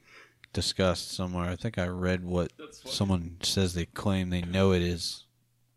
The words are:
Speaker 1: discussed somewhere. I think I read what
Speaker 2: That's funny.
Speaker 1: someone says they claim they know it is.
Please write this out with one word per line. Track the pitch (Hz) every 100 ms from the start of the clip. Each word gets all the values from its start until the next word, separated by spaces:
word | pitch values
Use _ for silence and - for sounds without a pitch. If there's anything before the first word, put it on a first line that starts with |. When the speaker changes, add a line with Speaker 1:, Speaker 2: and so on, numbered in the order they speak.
| _ - - _ -
Speaker 1:
discussed | - - - 95 85 -
somewhere. | - 90 90 87
I | 90
think | 117 98
I | 90
read | 90 92 92
what | 90 90 85 -
Speaker 2:
That's | - -
funny. | - -
Speaker 1:
someone | 196 90 85 85
says | - 101 92
they | 87 82
claim | - 104 95 90
they | 90
know | 87 95 98
it | 90
is. | 87 87 - - - _ _ _ _